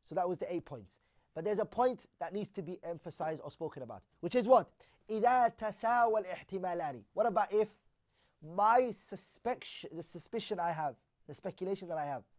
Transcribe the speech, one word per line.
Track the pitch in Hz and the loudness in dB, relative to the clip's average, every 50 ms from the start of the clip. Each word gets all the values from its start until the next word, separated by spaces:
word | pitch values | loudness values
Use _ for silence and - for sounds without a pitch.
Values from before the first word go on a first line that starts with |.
| _ | _
So | - 160 | -4 -4
that | 190 175 | -2 -2
was | 180 180 | -2 -2
the | - - - 175 | -4 -6 -6 -6
eight | 170 - | -6 -6
points. | - 147 120 101 - - _ _ _ _ _ _ _ _ | -8 -14 -14 -14 -18 -20 _ _ _ _ _ _ _ _
But | 160 160 | -6 -4
there's | 208 214 190 | -2 0 0
a | 208 | -2
point | - - 214 247 254 254 - - _ _ _ | -4 0 0 2 2 0 -2 -10 _ _ _
that | 170 165 180 | -10 -6 -6
needs | 208 208 - | -6 -6 -6
to | _ - | _ -10
be | 165 147 180 - - | -10 -10 -12 -10 -8
emphasized | 165 170 165 _ 170 - - 160 160 160 151 | -10 -10 -10 _ -14 -8 -6 -4 -4 -4 -6
or | - 147 | -8 -12
spoken | - _ 165 151 - 143 127 | -10 _ -8 -8 -8 -10 -12
about, | 113 110 95 _ _ _ _ | -12 -14 -16 _ _ _ _
which | - 170 - | -8 0 0
is | 247 214 | 2 6
what? | 220 262 226 180 - _ _ - _ _ _ _ - | 8 8 8 8 4 _ _ -20 _ _ _ _ -6
إذا | 214 220 208 240 254 254 240 233 226 | -2 2 4 4 6 6 4 4 2
تساوى | - 220 214 202 - - 226 240 240 233 233 220 220 196 | 0 -8 -8 -6 -2 0 2 4 4 4 4 4 0 0
الاحتمالان. | 180 180 165 - _ 190 190 180 185 175 170 165 151 135 117 98 _ _ | -2 -10 -10 -10 _ -6 -4 -4 -2 -2 -2 -4 -6 -6 -8 -14 _ _
What | 190 220 | 2 2
about | 233 185 220 208 185 190 | 4 4 2 2 4 4
if | 214 214 208 - _ _ _ _ _ _ _ _ _ _ _ _ _ 156 151 170 | 2 2 2 -2 _ _ _ _ _ _ _ _ _ _ _ _ _ -18 -8 0
my | 190 202 220 233 254 262 240 | 2 4 6 6 6 6 4
suspect-, | 196 - - - 202 185 - - - - _ 226 247 - - - - - - - 151 | -2 -8 -10 -12 -12 -14 -14 -18 -20 -8 _ -4 -4 -4 -8 -14 -14 -14 -14 -12 -12
the | 165 170 | -12 -12
suspicion | - - 170 - - - 226 196 - 214 175 | -12 -14 -18 -14 -8 -8 -6 -4 -4 -4 -2
I | 170 170 | 0 -2
have, | 165 156 156 143 123 _ _ _ _ _ _ | 0 0 -2 -4 -4 _ _ _ _ _ _
the | - 143 | -18 -18
speculation | - - 190 - - 185 185 196 190 190 | -10 -8 -10 -6 -4 -2 -2 -2 -4 -4
that | 170 170 | -6 -4
I | 156 147 | -4 -4
have | 143 139 120 101 _ _ | -4 -4 -6 -8 _ _